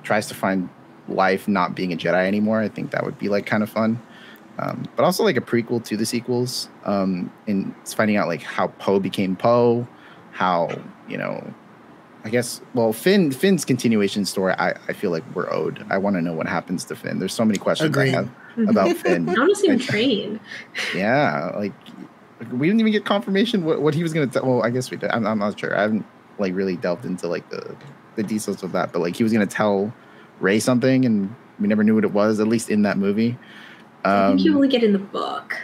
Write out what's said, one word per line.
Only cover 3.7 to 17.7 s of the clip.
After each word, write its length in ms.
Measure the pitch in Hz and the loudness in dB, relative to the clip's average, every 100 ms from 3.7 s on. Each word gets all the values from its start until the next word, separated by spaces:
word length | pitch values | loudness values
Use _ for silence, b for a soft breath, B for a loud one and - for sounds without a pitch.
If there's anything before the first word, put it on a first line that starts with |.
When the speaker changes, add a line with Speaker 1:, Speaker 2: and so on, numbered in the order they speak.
| 107 110 117 - B B B - - | 0 -2 -2 -8 B B B -16 -8
Speaker 1:
Um, 260 | - - 139 - | -8 -6 -8 0
but 80 | |
also, 200 | 147 185 220 | 2 2 2
like, 100 | 123 | 0
a 60 | |
prequel 420 | - 117 110 120 - | 0 -2 0 -4 -2
to 120 | 107 | -4
the 80 | 113 | -2
sequels, 640 | 120 117 123 123 - - - - | -4 -2 -2 -2 -6 -10 -10 -2
um, 440 | 101 95 90 - - - | 0 0 -2 -6 -10 -2
and 260 | 98 - - - | -2 -2 -10 -10
finding 300 | - 107 104 | 0 2 2
out, 120 | 82 | 0
like, 140 | 80 | -2
how 260 | - - 90 | -6 -4 -4
Poe 320 | - - 98 | -2 0 2
became 340 | 95 101 95 95 | 0 -2 -2 0
Poe, 500 | 117 120 120 117 120 B B B - | 2 4 4 2 -4 B B B -20
how, 380 | - 92 87 82 - - - - | -2 0 2 0 -4 -12 -20 -10
you 80 | 50 | -6
know, 360 | 50 - - - - - - - - - | -6 -6 -10 -16 -20 -20 -20 -20 -20 -16
I 60 | 110 | -2
guess, 320 | 120 120 - - | -2 -2 -10 -6
well, 180 | 120 113 | 0 2
Finn, 380 | 110 185 202 156 | 2 4 4 4
Finn's 340 | 131 190 180 - | 2 2 2 2
continuation 580 | 127 120 110 101 104 95 | 0 2 2 2 0 -4
story, 280 | - 92 - | 0 0 2
I, 140 | 90 - - | 0 -2 -8
I 60 | |
feel 180 | - 101 | -4 -2
like 120 | 82 - | -2 -4
we're 180 | 92 - | -6 -2
owed. 320 | 90 82 - - | -2 -2 -6 -4
I 80 | 98 | -2
wanna 240 | 98 95 | 0 0
know 120 | 85 | -2
what 140 | 80 80 | -4 -4
happens 380 | 82 - 92 - | -4 -4 -8 -6
to 100 | - | -10
Finn. 240 | - 82 | -6 -4
There's 140 | 95 | -4
so 100 | - 110 | 0 0
many 120 | 98 | 2
questions 300 | - | 0